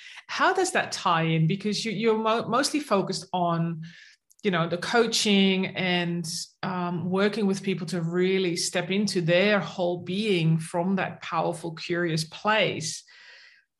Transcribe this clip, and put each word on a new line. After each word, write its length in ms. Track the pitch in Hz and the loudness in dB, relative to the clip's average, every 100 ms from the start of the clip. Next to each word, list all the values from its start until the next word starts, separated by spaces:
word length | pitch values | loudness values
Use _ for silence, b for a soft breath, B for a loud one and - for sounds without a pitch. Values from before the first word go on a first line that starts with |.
| B B - | B B -10
how 240 | - 302 | 0 2
does 180 | 381 359 | 2 2
that 200 | 226 - | 0 -2
tie 300 | - 190 165 | -2 2 2
in? 240 | 165 160 160 | 4 4 2
Because 360 | 196 208 202 | 0 -2 -4
you, 60 | 226 | -4
you're 260 | 196 226 220 | 0 2 2
mo-, 300 | 220 226 - | 2 0 2
mostly 320 | 233 294 294 | 0 0 -2
focused 480 | 294 202 185 185 - | 0 0 0 -4 -4
on, 500 | 185 175 165 170 165 165 B B _ _ _ | -2 0 2 0 -4 -10 B B _ _ _
you 80 | 208 | 0
know, 160 | 175 170 | 0 0
the 100 | 170 | -2
coaching 880 | - 240 226 - 214 202 190 190 190 - | 0 2 2 2 4 4 4 2 -2 -2
and, 520 | 185 180 175 170 165 170 - _ | 0 0 0 -4 -6 -8 -10 _
um, 480 | 196 185 175 180 175 | -6 -4 -4 -4 -2
working 360 | 190 208 208 202 | 2 2 2 0
with 180 | 190 | 0
people 240 | 196 170 170 | -2 -4 -4
to 140 | 180 | -4
really 520 | 165 175 185 190 180 | -2 0 2 2 0
step 340 | 170 - 185 175 | -2 -2 -2 0
into 320 | 190 208 196 | 0 0 0
their 380 | 165 175 202 208 | 2 4 4 2
whole 400 | - - 180 175 | 0 -2 -2 -2
being 600 | 175 185 220 180 160 160 | -4 -2 0 2 4 2
from 360 | - 175 180 | 0 -4 0
that 260 | 190 160 - | 0 -2 -6
powerful, 500 | - 170 170 170 175 | -6 -2 -2 -4 -8
curious 500 | 160 - 170 175 160 | -10 -4 -2 0 -2
place. 800 | 160 - 208 214 170 - 160 - B B B B B B B _ | -4 -4 0 2 2 -2 -6 -10 B B B B B B B _